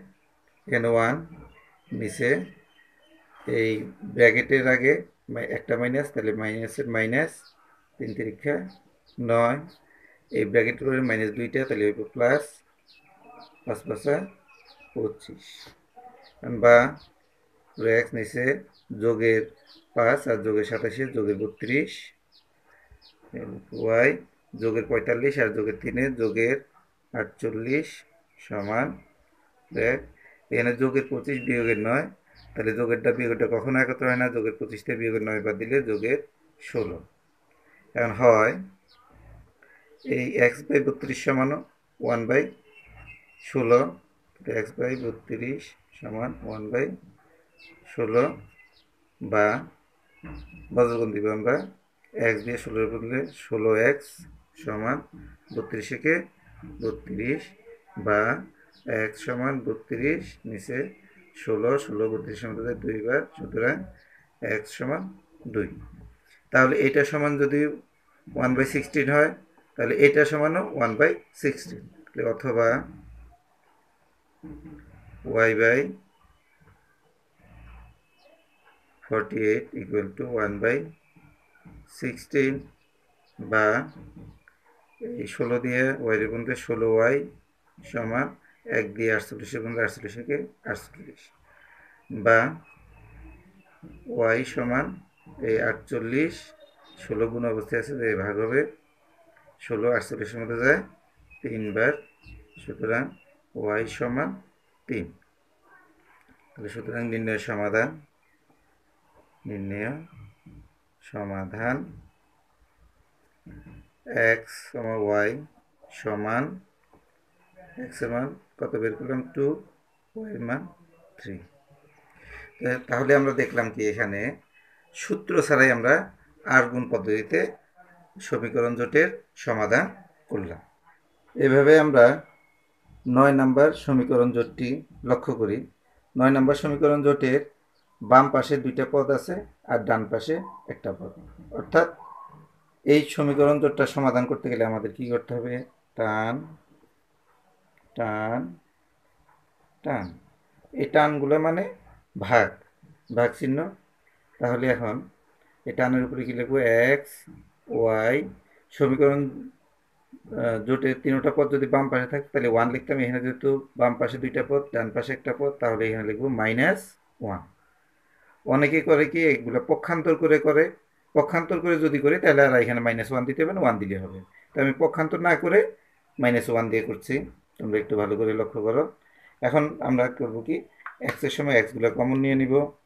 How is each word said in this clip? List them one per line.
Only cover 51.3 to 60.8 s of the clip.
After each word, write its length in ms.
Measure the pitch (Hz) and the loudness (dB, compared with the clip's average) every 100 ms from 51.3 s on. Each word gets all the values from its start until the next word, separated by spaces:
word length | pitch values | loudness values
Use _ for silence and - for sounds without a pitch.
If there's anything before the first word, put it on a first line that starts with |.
| 110 | -2
আমরা, 180 | 107 143 190 - _ _ _ 214 117 | 0 0 -2 -14 _ _ _ -2 0
এক্স 120 | 107 110 | 0 -4
দিয়ে 140 | 120 | -8
ষোলোর 240 | - 110 110 | -6 -2 -2
বদলে 280 | 113 113 127 139 - - | -4 -6 -4 -6 -10 -6
ষোলো 260 | 113 110 107 120 | 0 2 4 4
এক্স 180 | 143 - - - - _ - | 2 -6 -20 -20 -20 _ -14
সমান 340 | 311 107 110 143 - - - - _ | -10 -6 -4 -4 -8 -18 -20 -20 _
বত্রিশ 360 | 107 - 110 104 - | -10 -8 -10 -8 -4
একে 200 | 151 170 - _ _ - - - | 0 0 -2 _ _ -20 -20 -8
বত্রিশ 600 | 113 - - 101 117 151 - - - - _ - 98 | -6 -6 -8 -6 -4 -4 -6 -20 -20 -20 _ -8 0
বা 140 | 104 110 151 190 _ _ _ - 113 | 2 2 -2 -8 _ _ _ -6 -4
এক্স 160 | 110 - - | -4 -6 -8
সমান 280 | 123 127 135 113 | -4 -4 -4 -6
বত্রিশ, 580 | 110 - 117 135 170 - - 110 | -8 -8 -4 -2 -4 -6 -16 -14
নিচে 280 | 107 - 123 | -12 -8 -8